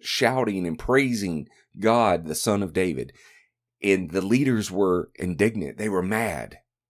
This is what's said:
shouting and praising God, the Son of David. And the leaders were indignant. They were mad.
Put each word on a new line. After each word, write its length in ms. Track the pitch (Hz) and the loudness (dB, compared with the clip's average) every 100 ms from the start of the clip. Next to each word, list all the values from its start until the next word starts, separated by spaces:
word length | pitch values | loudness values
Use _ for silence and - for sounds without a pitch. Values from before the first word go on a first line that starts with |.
shouting 680 | - - 131 131 110 95 87 | -6 0 2 2 0 -2 -4
and 120 | 78 | -4
praising 720 | - 127 135 113 98 80 71 _ _ - | 2 2 2 -2 -2 -4 -8 _ _ -2
God, 480 | 110 117 107 82 80 | 2 4 4 2 -2
the 80 | |
Son 280 | 78 117 101 | -2 0 0
of 100 | 92 | 0
David. 400 | 87 92 64 62 - - - _ _ _ _ | 0 0 -2 -8 -14 -20 -20 _ _ _ _
And 280 | 101 95 85 | 2 2 2
the 120 | 90 | -4
leaders 480 | 95 123 135 113 101 | 2 2 2 0 0
were 400 | 92 95 90 - - | 0 2 2 -2 -6
indignant. 600 | 90 82 107 107 71 82 | -4 0 0 0 -6 -6
They 120 | 107 | -2
were 140 | 95 | -2
mad. 560 | 92 110 110 73 55 - _ _ | 0 -2 -2 -4 -8 -16 _ _